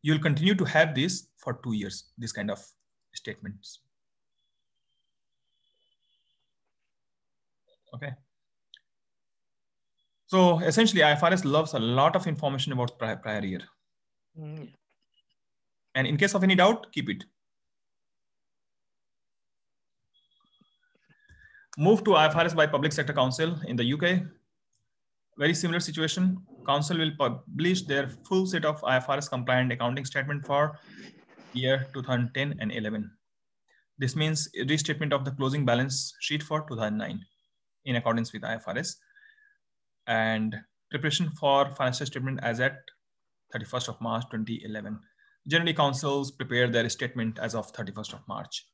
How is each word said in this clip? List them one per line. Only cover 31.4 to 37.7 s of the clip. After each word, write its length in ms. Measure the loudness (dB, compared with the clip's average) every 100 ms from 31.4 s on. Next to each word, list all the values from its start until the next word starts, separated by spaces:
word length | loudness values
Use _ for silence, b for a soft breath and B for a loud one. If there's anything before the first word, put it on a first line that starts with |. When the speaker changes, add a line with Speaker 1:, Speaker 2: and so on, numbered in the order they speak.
| -10
Speaker 1:
year 340 | -2 2 0 0
two 80 | -8
thousand 300 | -2 0 0
ten 220 | -2 -4 -4
and 120 | -6
eleven. 380 | -4 -4 -6 -8 _ _ _ _ _ _ _ _ -6
This 180 | -4 0
means 320 | 0 0 -4 -6 0
restatement 440 | 0 0 -4 0
of 120 | -2
the 60 | -2
closing 320 | -2 -2 0
balance 480 | 2 2 0 -4 -6 -8
sheet 220 | -6 -6
for 240 | -4 -6 -4
two 80 | -4
thousand 220 | -4 -4
nine 220 | -6 -8 -12 _ _ _ _